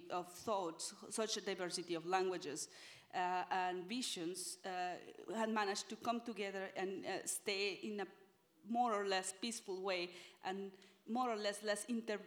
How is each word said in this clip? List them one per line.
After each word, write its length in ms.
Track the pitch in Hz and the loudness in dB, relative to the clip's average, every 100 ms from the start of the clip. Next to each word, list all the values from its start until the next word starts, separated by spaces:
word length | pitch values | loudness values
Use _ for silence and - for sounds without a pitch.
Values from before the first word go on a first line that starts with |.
| - | -2
of 220 | 180 175 | -2 -2
thoughts, 600 | - - 202 170 165 - - - | -4 0 2 2 -2 -6 -8 -4
such 280 | - 220 214 | 0 0 0
a 40 | |
diversity 520 | 190 185 180 175 165 170 | 0 0 0 -2 0 -2
of 120 | 165 | 4
languages, 640 | 185 185 180 147 151 - - - - - | 4 6 2 -2 -4 -6 -10 -16 -18 -6
uh, 300 | - 180 180 - | 0 2 2 2
and 360 | 185 180 180 180 | 2 2 0 -2
visions, 680 | 240 233 - 165 180 - - 196 | -2 0 0 -2 -2 -4 -6 -4
uh, 680 | 185 180 170 - - - 208 | -2 0 -2 -8 -10 -4 2
had 120 | 220 | 2
managed 380 | 220 196 202 - | 4 4 2 -2
to 60 | 214 | -2
come 240 | - 233 | 0 0
together 480 | 233 202 202 190 190 - | -2 -2 -2 -2 -4 -2
and, 300 | 190 190 - | -2 0 -2
uh, 200 | 190 - | -2 -2
stay 540 | - - 196 202 180 | -2 0 2 2 0
in 160 | 220 208 | -2 -2
a 80 | 190 - - _ _ _ 202 | -4 -8 -20 _ _ _ 0
more 260 | 233 240 | 4 4
or 120 | 208 202 | 4 4
less 280 | 190 185 - | 2 2 -2
peaceful 440 | 240 220 - 190 | -4 -4 -4 -2
way 260 | 190 185 175 180 - - - | 0 0 0 -6 -16 -8 -4
and 260 | 196 196 - - - - | -2 -4 -10 -18 -14 -2
more 220 | 226 254 | 2 2
or 60 | 214 | 2
less, 260 | 208 202 | 0 0
less 240 | 214 208 - | 2 2 2
inter-, 320 | 233 220 208 | 0 0 -2